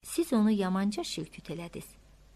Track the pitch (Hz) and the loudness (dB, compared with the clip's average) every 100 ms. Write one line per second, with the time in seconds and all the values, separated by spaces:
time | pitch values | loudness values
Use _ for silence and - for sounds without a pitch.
0 | - - 339 233 214 214 185 190 202 208 | -6 -2 2 4 6 4 2 0 0 -2
1 | 330 - 160 - - 165 170 - - - | -4 -6 -8 -10 -12 -10 -10 -12 -14 -20
2 | - - - | -20 -20 -14